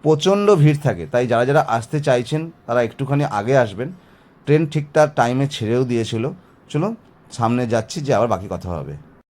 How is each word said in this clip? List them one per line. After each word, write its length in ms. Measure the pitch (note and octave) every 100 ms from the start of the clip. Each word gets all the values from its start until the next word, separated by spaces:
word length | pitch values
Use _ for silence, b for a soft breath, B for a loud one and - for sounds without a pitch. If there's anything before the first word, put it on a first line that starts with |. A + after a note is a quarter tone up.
প্রচণ্ড 420 | D3 D#3 F3 G3+ G3+
ভিড় 240 | F#3+ D3 D3 C#3+
থাকে, 180 | F2+ D#2
তাই 120 | B2 B2
যারা 180 | A#2
যারা 180 | B2 C#3+ - A2+
আসতে 220 | A2+ D3+
চাইছেন 400 | D3 B2 B2 D#3 E3 - -
তারা 140 | A#2+
একটুখানি 420 | A#2 - C3+ C#3+ D3 G#2
আগে 160 | G#2+ C3+
আসবেন। 260 | A2+ G2 C#3 F#3 b b b b -
ট্রেন 160 | D3+ D#3+
ঠিক 120 | D#3 D3
তার 160 | D#3 D3+ D3
টাইমে 280 | A#2+ B2+ C#3
ছেড়েও 300 | - A2 B2
দিয়েছিল। 400 | C3 A#2 A2 A2+ C3 - b b _
চলুন 240 | D3 F#3+ A3+ _ _ _
সামনে 300 | - A#2 B2 A#2+
যাচ্ছি, 320 | A2+ A2 F3+ C#3+
যে 80 |
আবার 140 | A2 A#2
বাকি 180 | F#2+ F#2+
কথা 160 | F2+ F#2 E2+
হবে। 160 | C#2 C#2+ - -